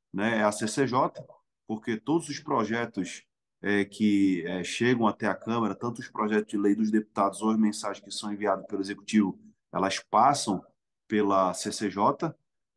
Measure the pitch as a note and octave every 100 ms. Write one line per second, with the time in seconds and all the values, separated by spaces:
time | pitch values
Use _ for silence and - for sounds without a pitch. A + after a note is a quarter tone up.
0 | _ F#2+ G#2+ A2+ G#2+ G#2 A2 D3 C3 B2
1 | E3+ - - - _ _ - G#2+ - A2
2 | - E3 D3+ C3+ - C3 G#2 A#2 A#2 -
3 | F2 - _ _ _ _ G2 G#2 G2+ -
4 | G#2+ G2+ G2 F2+ E2 F2+ F2 - A#2 B2
5 | A2 G2+ G#2+ F#2 - A#2 G#2+ F#2+ A#2+ G#2+
6 | - - G#2+ G#2+ G#2+ G#2 G2+ G2+ G#2+ G#2+
7 | G#2+ - G2+ G2 A2 A2 G#2+ G#2 G#2+ G2
8 | G2+ - G#2+ G2+ G#2 F#2+ - G2 G2 F#2+
9 | - G#2+ F#2+ - - _ _ F2+ G2 -
10 | - G#2 B2+ C#3+ - F#2 - _ _ _
11 | - G#2+ G2+ G2 F#2 F2+ G#2 - G#2 F#2
12 | A2+ C#3 D#3+ - _ _ _